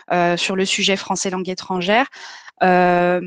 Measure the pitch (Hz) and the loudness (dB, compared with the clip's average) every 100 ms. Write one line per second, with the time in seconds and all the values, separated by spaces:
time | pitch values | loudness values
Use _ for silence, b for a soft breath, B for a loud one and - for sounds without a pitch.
0 | B 175 175 175 - 190 190 - 202 196 | B 0 2 0 -2 -2 -2 0 0 0
1 | - 190 196 185 185 185 - 185 175 220 | -2 -4 -4 -4 -6 -8 -6 -4 2 2
2 | 277 B B B B B 190 180 180 175 | 0 B B B B B 4 4 4 4
3 | 175 180 | 2 0